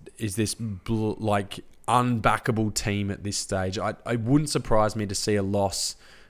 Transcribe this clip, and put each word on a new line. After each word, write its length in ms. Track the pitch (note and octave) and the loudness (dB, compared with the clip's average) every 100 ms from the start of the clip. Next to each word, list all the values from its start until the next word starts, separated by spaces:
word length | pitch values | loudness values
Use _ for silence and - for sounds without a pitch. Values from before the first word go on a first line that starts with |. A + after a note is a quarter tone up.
| - - | -20 -8
is 160 | A2 F#2+ | -4 -2
this 180 | G#2 | -2
bl-, 640 | - A2+ F#2 - A2 A2 - | -2 -6 -6 -4 0 0 -2
like, 440 | G#2+ G2+ F#2+ - - - - | 0 0 -2 -10 -16 -10 0
unbackable 840 | A#2+ B2 A#2 A#2 A2 - A2 G#2+ | 2 2 2 2 2 2 0 0
team 380 | - - G2+ G2 | 0 0 0 -2
at 140 | G2+ | -4
this 120 | G2+ - | -6 -6
stage. 440 | - F#2+ F#2+ G2 | -2 -2 -2 -2
I, 160 | G2 - A2+ | -4 -6 -4
it 140 | A#2+ | -2
wouldn't 320 | A2 D3 D3+ | 4 2 4
surprise 440 | D3 - A2 G#2+ G#2+ | -2 2 4 4 2
me 120 | G2+ | -4
to 80 | G2 | -2
see 180 | - G#2 | 0 2
a 60 | |
loss 540 | F#2+ G2+ G2 - - - - - | 2 2 0 0 -6 -8 -18 -20